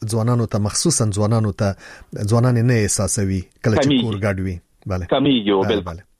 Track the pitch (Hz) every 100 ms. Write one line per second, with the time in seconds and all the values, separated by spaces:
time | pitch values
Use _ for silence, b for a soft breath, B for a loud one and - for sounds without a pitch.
0 | 110 113 113 120 110 104 104 - 175 -
1 | 107 101 104 117 107 - 101 98 B B
2 | B - 101 117 123 120 120 117 101 -
3 | 95 - 95 95 - _ - 110 139 131
4 | 113 101 104 92 92 87 _ _ - 92
5 | 90 139 143 123 104 98 95 104 87 85
6 | -